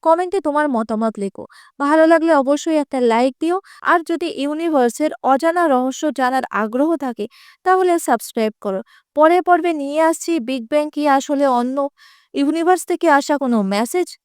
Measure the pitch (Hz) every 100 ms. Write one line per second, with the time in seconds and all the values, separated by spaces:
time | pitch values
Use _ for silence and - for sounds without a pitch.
0 | 330 330 370 381 - 285 302 240 220 220
1 | 226 214 196 - - - - _ 285 311
2 | 320 330 320 302 262 294 - 311 285 269
3 | 247 226 254 254 320 359 - - - 339
4 | 320 330 339 - 277 302 330 302 240 -
5 | 302 - - 269 320 349 339 254 254 262
6 | 311 254 254 262 - - 214 240 302 330
7 | 269 233 208 _ - _ - 370 370 339
8 | - 233 - - 220 - 208 190 220 _
9 | _ - 311 349 359 349 349 320 277 294
10 | 320 320 - 330 226 262 226 302 302 302
11 | 294 277 - 285 285 247 247 269 277 _
12 | - _ _ - 277 311 330 370 - 349
13 | 339 285 - 294 269 233 196 202 240 370
14 | 349 -